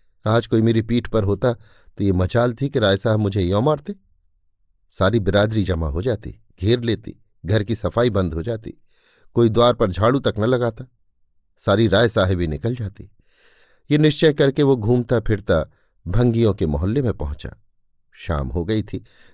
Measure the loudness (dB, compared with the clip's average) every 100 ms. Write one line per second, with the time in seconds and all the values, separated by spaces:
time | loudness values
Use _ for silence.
0 | _ _ -2 0 2 2 2 2 0 -2
1 | -2 -2 0 0 -2 -2 -8 _ -16 -4
2 | 0 0 0 0 0 -2 -4 0 2 2
3 | 0 0 0 0 0 0 0 -2 -6 -16
4 | _ _ _ _ _ _ _ _ _ -2
5 | 0 2 2 2 2 0 -2 -2 -4 -4
6 | -4 -4 -8 -16 _ -4 0 0 0 -6
7 | -8 -18 _ _ -2 -2 -2 -4 -2 0
8 | 0 0 -2 -4 -6 -8 -10 -18 _ _
9 | _ _ _ 2 2 4 2 2 0 0
10 | 0 2 -2 -2 0 0 -2 -6 -14 _
11 | _ _ _ _ _ _ 0 2 4 4
12 | 2 2 0 0 -2 -4 -6 -6 -8 -12
13 | -20 _ _ _ _ _ _ _ -2 2
14 | 2 4 2 4 2 4 2 2 2 0
15 | 0 0 0 -2 0 0 -2 _ _ _
16 | -2 0 2 2 2 0 -2 -2 -2 -2
17 | -2 -4 -6 -10 -14 -18 _ _ _ _
18 | _ -14 -6 -4 -4 -4 -4 -4 -4 -10
19 | -14 _ -20